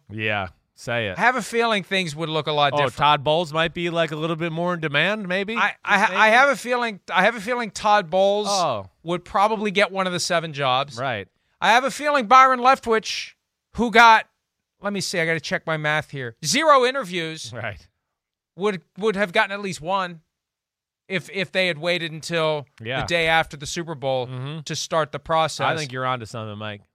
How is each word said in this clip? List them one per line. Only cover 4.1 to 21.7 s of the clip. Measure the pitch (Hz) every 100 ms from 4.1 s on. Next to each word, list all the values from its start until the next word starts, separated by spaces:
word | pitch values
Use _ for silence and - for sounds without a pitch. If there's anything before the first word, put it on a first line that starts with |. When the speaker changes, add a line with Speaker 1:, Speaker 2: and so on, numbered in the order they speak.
Speaker 1:
a | 156
little | 165 165
bit | 170
more | 160 175
in | 175
demand, | 156 143 175 214 185
maybe? | 185 196 226
Speaker 2:
I, | 196 -
I | - 196
ha-, | 208
Speaker 1:
Maybe? | 180
Speaker 2:
I | 214
have | 233 277
a | 247
feeling, | 233 247 233 196 -
I | 180
have | 196
a | 240
feeling | 196 247 226
Todd | - 214 208 165
Bowles | 185 196 208 202
Speaker 1:
Oh. | 196 160 110 95 _
Speaker 2:
would | 160 175 -
probably | 208 208 220 214
get | 190 196
one | 190 185
of |
the | 180
seven | - 170 165
jobs. | 139 135 127 139 120
Speaker 1:
Right. | 135 110 95 _ _ -
Speaker 2:
I | 180
have | 233
a | 254
feeling | - 294 285 208
Byron | 262 262 254
Leftwich, | 247 269 240 220 - - - - _ _ _
who | - 233
got, | 214 233 220 - _ _ _ _ _
let | 196
me | 202
see, | - 185
I | 165
gotta | 165
check | - 175 -
my | 156
math | 151 151 -
here, | 143 123 -
zero | 151 277 320 277 247
interviews, | 277 190 180 160 156 -
Speaker 1:
Right. | 117 110 82 - _ _ _ _ _ _ -
Speaker 2:
would, | 208 190 - -
would | 220 190
have | 208
gotten | 220 202
at | 202
least | 202 156
one | 156 196 180 165 _ _ _ _ _ _ _ _ -
if, | 185 -
if | 190 185
they | 190
had | 180